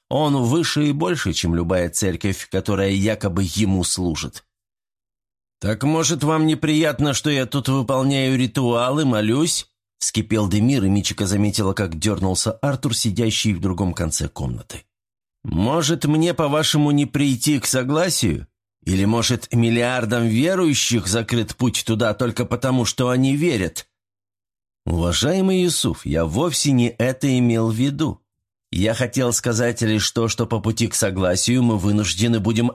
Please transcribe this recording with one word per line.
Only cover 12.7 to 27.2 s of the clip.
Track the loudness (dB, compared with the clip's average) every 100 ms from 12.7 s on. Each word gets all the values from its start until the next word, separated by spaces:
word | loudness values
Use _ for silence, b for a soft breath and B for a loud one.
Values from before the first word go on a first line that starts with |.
| -2 -2 -2
сидящий | -2 0 0 0 0
в | 0
другом | 0 0 -2
конце | -2 -2 -2 -6
комнаты. | -6 -8 -8 -12 -18 -20 _ _ _ _ _
«Может, | -6 -2 0 0 0 0
мне, | 0 2 2
по-вашему, | 0 0 0 2 2 4
не | 2
прийти | 2 0 0 0 0 0
к | 0
согласию? | -2 0 0 0 0 0 -2 -6 _ _ _ -2
Или, | 0
может, | 2 2 0 -2 -2
миллиардам | 0 2 2 0 -2 -2 0 2
верующих | 2 2 2 2 0 0 0 0
закрыт | -2 0 -2 -2 -2
путь | -2 0 -2
туда | 0 0
только | 0 -2 -2 -4
потому, | -2 0 0 0
что | 0 0
они | 2 2 2
верят?» | 0 0 -2 -6 -14 _ _ _ _ _ _ _ _ _ -4
«Уважаемый | -2 0 0 0 0 2 2
Юсуф, | 0 0 -2 -4 -2
я | -2
вовсе | 0 0 -2 0 2
не | 2 2
это | 0 -2 -2